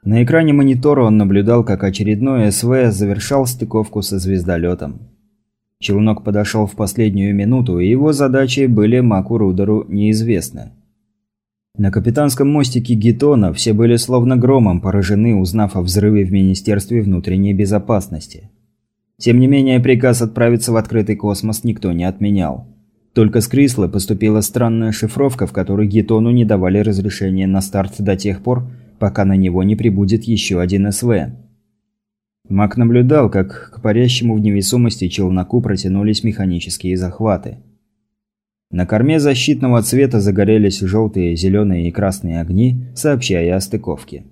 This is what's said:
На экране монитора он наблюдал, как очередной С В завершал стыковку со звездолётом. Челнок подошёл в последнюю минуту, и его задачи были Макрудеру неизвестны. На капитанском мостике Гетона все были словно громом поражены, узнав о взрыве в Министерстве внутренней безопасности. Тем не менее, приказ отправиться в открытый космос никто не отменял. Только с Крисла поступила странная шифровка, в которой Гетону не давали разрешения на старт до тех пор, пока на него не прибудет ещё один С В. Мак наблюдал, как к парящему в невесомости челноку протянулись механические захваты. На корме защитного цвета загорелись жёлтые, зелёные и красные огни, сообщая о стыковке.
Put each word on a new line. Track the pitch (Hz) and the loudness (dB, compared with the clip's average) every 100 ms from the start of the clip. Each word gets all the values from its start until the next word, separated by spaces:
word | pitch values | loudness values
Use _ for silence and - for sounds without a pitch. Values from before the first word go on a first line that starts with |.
На | 101 113 | 0 2
экране | 123 165 160 | 2 2 4
монитора | 143 135 127 143 147 | 4 4 2 2 2
он | 113 107 | 4 4
наблюдал, | 98 98 101 120 | 4 2 4 2
как | 104 95 | 2 -2
очередной | 101 95 104 104 131 131 107 | -2 -2 -2 0 0 0 0
С | 95 | 0
В | 120 131 123 | 0 2 2
завершал | 98 101 101 - 139 127 | 0 -2 -2 -2 -2 -2
стыковку | 127 110 110 107 107 | -4 -4 -4 -4 -6
со | 95 98 | -6 -4
звездолётом. | 90 95 85 85 85 110 76 65 - _ _ _ _ _ _ _ | -2 -2 -2 -2 -2 -4 -8 -14 -20 _ _ _ _ _ _ _
Челнок | - 101 107 107 | -4 0 2 0
подошёл | - 101 104 110 104 | -2 -2 -2 -2 -4
в | - | -4
последнюю | 101 - 110 98 101 101 | -6 -2 -2 0 0 0
минуту, | 104 127 123 87 | 0 0 0 0
и | 90 | 0
его | 127 151 | 2 2
задачи | 143 135 131 135 127 135 | 2 0 2 0 0 2
были | 110 104 123 | 2 4 4
Макрудеру | 123 98 95 113 101 92 98 107 - | 2 2 0 0 0 0 0 0 -2
неизвестны. | 98 104 107 113 98 - 73 57 _ _ _ _ _ _ _ _ _ _ - | -2 0 0 0 -2 -4 -14 -18 _ _ _ _ _ _ _ _ _ _ -4
На | 98 | -2
капитанском | 104 117 113 147 127 139 | 0 0 0 0 2 2
мостике | 147 131 127 123 113 | 2 0 -2 0 2
Гетона | 110 117 143 139 95 | 2 2 2 4 2
все | 78 117 | 0 0
были | 104 117 117 | 2 4 2
словно | 117 123 123 127 | 2 0 2 2
громом | 127 135 107 87 | 4 4 4 2
поражены, | 95 98 90 101 113 104 | 0 0 0 2 2 2
узнав | 92 107 101 95 | 0 0 -2 -2
о | |
взрыве | 90 92 104 104 95 | -2 2 2 2 2
в | |
Министерстве | 98 95 92 - 101 - 117 | 2 2 0 0 -2 0 -2
внутренней | 101 90 87 92 98 | 0 -2 0 0 0
безопасности. | 98 101 104 - 107 92 78 - - - _ _ _ _ _ _ _ | 0 0 -2 0 -4 -2 -12 -14 -20 -20 _ _ _ _ _ _ _
Тем | 120 120 | 2 4
не | 127 | 4
менее, | 139 135 127 | 4 2 2
приказ | 127 123 127 120 | 2 2 2 2
отправиться | 117 110 117 117 113 | -2 0 2 2 0
в | 113 | -2
открытый | 107 113 101 104 | 0 -2 -2 -2
космос | 104 101 110 107 | -4 -4 -4 -4
никто | 117 107 98 | -4 -4 -4
не | 87 | -2
отменял. | 90 95 101 98 80 65 - - _ _ _ | -4 -4 -2 0 -2 -6 -14 -20 _ _ _
Только | - 107 117 | 2 2 2
с | 104 | 0
Крисла | 135 139 123 90 | 2 2 2 -2
поступила | 104 - 101 107 107 | -2 -4 -2 2 2
странная | 104 123 117 113 110 | 0 -2 0 0 -2
шифровка, | 110 113 - 139 123 95 | -4 -4 -2 -2 -2 -6
в | |
которой | - 90 98 104 | -4 -4 0 2
Гетону | 107 104 110 117 | 2 2 2 2
не | 123 110 | 2 2
давали | 104 90 98 | 2 2 2
разрешения | 104 98 98 - 98 95 95 | 0 0 -4 -4 -4 -2 0
на | 98 | 0
старт | 95 101 98 - | -2 -4 -4 -4
до | 101 95 | -2 -2
тех | 104 95 | -2 -4
пор, | - 123 123 - - _ | -2 -4 -4 -14 -20 _
пока | 101 98 | -4 0
на | 98 95 | 2 2
него | 92 90 | 2 2
не | 92 107 | 0 2
прибудет | 117 98 98 113 | 0 2 2 0
ещё | 117 110 - 92 | 0 -4 -2 -2
один | 90 98 101 | 0 0 0
С | 101 | -2
В. | 120 104 65 - - _ _ _ _ _ _ _ _ _ _ | 0 -2 -2 -12 -20 _ _ _ _ _ _ _ _ _ _
Мак | 98 104 120 | -2 0 2
наблюдал, | 117 120 127 151 113 | 2 4 4 4 2
как | 98 95 - - - | 0 -2 -6 -20 -6
к | |
парящему | 113 107 127 127 120 107 | -2 2 2 0 0 0
в | |
невесомости | 107 101 95 123 117 - 90 | 0 0 0 0 0 0 -6
челноку | - 92 92 87 120 | -2 -2 -2 0 -2
протянулись | 117 95 95 98 104 107 | -2 -4 -2 -2 0 -2
механические | 113 104 95 87 87 - 90 92 | -4 -4 -4 -4 -6 -8 -4 -4
захваты. | 90 87 110 95 - - _ _ _ _ _ _ _ _ _ _ _ | -4 -4 -2 -2 -6 -18 _ _ _ _ _ _ _ _ _ _ _
На | 87 90 | -8 -4
корме | 107 131 160 | 0 2 2
защитного | 143 131 139 147 131 120 | 2 0 0 0 2 0
цвета | 110 127 135 123 | 2 2 2 2
загорелись | 98 98 101 110 104 92 | 0 0 2 4 2 0
жёлтые, | 95 104 110 101 87 85 | -2 0 -2 -2 -2 -2
зелёные | 95 101 104 90 85 | 0 0 0 0 -2
и | |
красные | 85 101 95 87 82 | -2 -4 -4 -6 -6
огни, | 82 92 123 127 - - | -2 2 2 0 -6 -4
сообщая | 151 139 123 90 85 95 | -2 0 0 0 0 -2
о | |
стыковке. | 95 104 - 76 - 73 - | -2 -8 -6 -10 -10 -20 -20